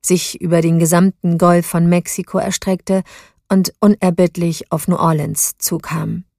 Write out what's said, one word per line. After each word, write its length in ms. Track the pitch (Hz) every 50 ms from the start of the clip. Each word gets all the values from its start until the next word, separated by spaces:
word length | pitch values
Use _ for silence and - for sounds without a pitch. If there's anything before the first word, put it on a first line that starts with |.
sich 380 | - - 180 175 - - - -
über 200 | - 170 170 165
den 180 | 165 165 165 165
gesamten 600 | 165 156 165 170 185 190 - _ - 175 170 165
Golf 260 | 185 175 175 175 170
von 240 | - - 170 170 170
Mexiko 500 | 175 175 170 - - - 180 - - -
erstreckte 640 | - 196 180 - - 196 190 180 _ - 190 190 180 - - - - _ _ _ _ _
und 240 | 190 190 185 - _ _
unerbittlich 920 | - 208 208 - 190 185 170 - 180 170 _ 180 170 170 160 - - _
auf 160 | - 160 - -
New 80 | 175
Orleans 600 | - - 165 160 151 147 156 160 - - - - _
zukam. 680 | - - 175 165 - - 160 160 160 160 170 175 185 _ _